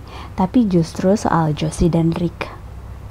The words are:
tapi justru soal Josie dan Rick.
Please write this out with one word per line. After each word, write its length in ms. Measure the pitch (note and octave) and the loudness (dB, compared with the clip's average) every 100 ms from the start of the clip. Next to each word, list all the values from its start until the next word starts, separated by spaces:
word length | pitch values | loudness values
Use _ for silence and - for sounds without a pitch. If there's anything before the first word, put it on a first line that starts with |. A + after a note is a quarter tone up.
| - - - - | -2 -14 -8 -2
tapi 320 | F#3+ B3+ G#3+ | 2 2 4
justru 480 | F3 E3 - F#3 G#3 | 4 2 0 2 2
soal 400 | - E3 D#3 D3 | 2 2 2 0
Josie 320 | D#3 - F3 | -2 2 2
dan 240 | E3 E3 | 4 2
Rick. 400 | E3+ E3+ - - - - - - - - | 0 -2 -4 -10 -12 -16 -16 -14 -14 -10